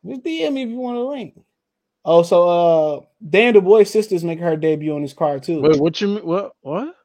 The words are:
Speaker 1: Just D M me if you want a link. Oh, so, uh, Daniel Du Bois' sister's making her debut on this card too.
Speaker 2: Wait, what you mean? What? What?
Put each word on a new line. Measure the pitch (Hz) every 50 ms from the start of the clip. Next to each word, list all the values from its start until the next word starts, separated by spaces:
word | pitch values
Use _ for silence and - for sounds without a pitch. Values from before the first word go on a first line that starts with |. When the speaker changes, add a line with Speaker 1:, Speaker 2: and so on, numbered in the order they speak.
| -
Speaker 1:
Just | 185 262 262 247
D | 339 320 330 330
M | 302 277
me | 269 262
if | 226
you | 226
want | 254 254 247 240
a | 240 240
link. | 269 285 269 208 - _ - _ _ _ _ _ _ _ _ _ _ _ _ _
Oh, | 165 165 170
so, | 170 170 190 175 175 175
uh, | 175 175 170 170 165 160 156 151 147 139 - _ _ _ - 156
Daniel | 156 196 226 240 226
Du | 202
Bois' | 180 185 214 220 208 208
sister's | - 220 208 214 190 170 165
making | 170 165 165 170
her | 170 160
debut | 156 156 160 156 151 151 151 151
on | 147
this | 147 135 -
card | - 165 147 143 135
too. | - - 170 156
Speaker 2:
Wait, | 139 156 160 139
what | 147 170 160 -
you | 208 202
mean? | 202 214 175
What? | 165 165 190 202 - _ _
What? | _ 139 151 190 262 320 359 _